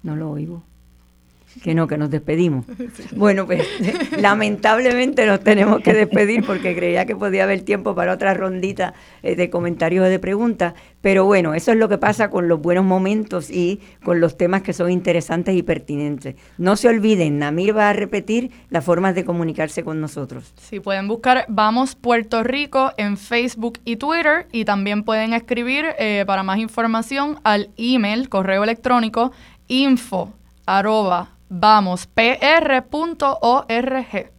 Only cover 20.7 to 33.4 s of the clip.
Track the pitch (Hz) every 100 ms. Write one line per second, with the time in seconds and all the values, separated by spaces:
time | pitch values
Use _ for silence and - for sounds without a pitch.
20.7 | 208 - 196 196 226 254 254 - 208 214
21.7 | 233 262 - 240 233 220 233 240 269 285
22.7 | 269 262 - 208 202 - 233 247 233 226
23.7 | 233 - 226 285 330 311 320 359 233 214
24.7 | 196 196 208 214 220 220 233 226 240 240
25.7 | 269 320 - 220 208 196 196 190 196 226
26.7 | - 226 226 226 277 285 294 226 208 208
27.7 | - 240 254 208 220 262 196 190 190 214
28.7 | 233 254 247 226 226 247 - - - _
29.7 | 254 277 247 - 190 185 - _ _ -
30.7 | 196 202 220 196 175 180 _ _ 180 208
31.7 | 214 190 180 - - 226 262 269 320 302
32.7 | 262 262 302 330 320 285 -